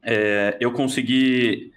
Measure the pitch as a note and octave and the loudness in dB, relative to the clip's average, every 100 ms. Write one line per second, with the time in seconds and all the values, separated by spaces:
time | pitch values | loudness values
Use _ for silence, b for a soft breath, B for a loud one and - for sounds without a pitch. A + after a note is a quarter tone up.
0 | - A2+ G#2 G#2 G2+ - B2 A#2+ C3+ C3 | -2 0 0 0 0 0 -2 0 -2 -2
1 | B2+ C3 C3 B2+ A#2+ G2+ - | 0 2 2 2 2 -2 -8